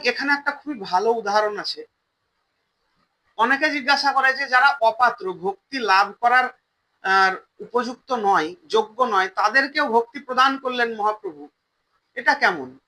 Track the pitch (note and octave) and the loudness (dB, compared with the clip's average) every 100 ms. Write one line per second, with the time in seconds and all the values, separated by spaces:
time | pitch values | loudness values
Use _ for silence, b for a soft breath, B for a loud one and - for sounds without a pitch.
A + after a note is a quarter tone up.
0 | A#3+ A#3+ C#4 C#4+ C#4+ C#4+ C#4+ B3+ F3+ F3+ | 0 -2 0 -2 -2 -8 -8 -12 -4 -2
1 | A3 A#3 G3+ G#3 G#3+ G3+ D#3+ D3+ D#3 _ | 0 -2 0 0 0 -4 -10 -12 -14 _
2 | _ _ _ _ _ _ _ _ _ _ | _ _ _ _ _ _ _ _ _ _
3 | _ _ _ - A#3+ C4+ D4+ C#4+ B3+ C#4 | _ _ _ -2 0 2 0 -2 0 0
4 | C#4 C4 C4 C4 C4+ B3+ C#4 - A3+ A3 | 2 2 2 0 0 4 4 4 0 4
5 | A#3+ - F#3 E3+ F#3 G3 _ C4+ G#3+ F#3+ | 2 0 -8 -8 -6 -8 _ -6 2 2
6 | G#3 G3+ A#3+ B3 B3 - _ _ _ _ | 2 0 2 2 0 -6 _ _ _ _
7 | F#3+ F#3+ F#3+ F#3 - - G3+ A#3+ A#3+ B3 | 0 2 2 0 -12 -20 -6 -4 -4 -8
8 | - B3 G3 F3+ D#3 F3+ - A3 G#3+ - | -6 -2 2 2 0 -8 -4 -2 -2 -2
9 | A#3+ G3 F#3+ G3 G#3 C4 C#4 D4+ C#4 A3+ | 0 0 0 0 0 2 0 -2 0 0
10 | A#3 C#4 - B3 C4 C4+ B3 B3 A#3+ G#3+ | 0 -6 -6 2 2 0 -6 -2 -4 -2
11 | G#3 G#3+ G3 D3 D3 _ _ _ _ _ | -2 -2 -8 -14 -18 _ _ _ _ _
12 | _ - B3+ C#4 A3+ E3+ B2+ C3 | _ -8 -2 0 0 -2 -8 -16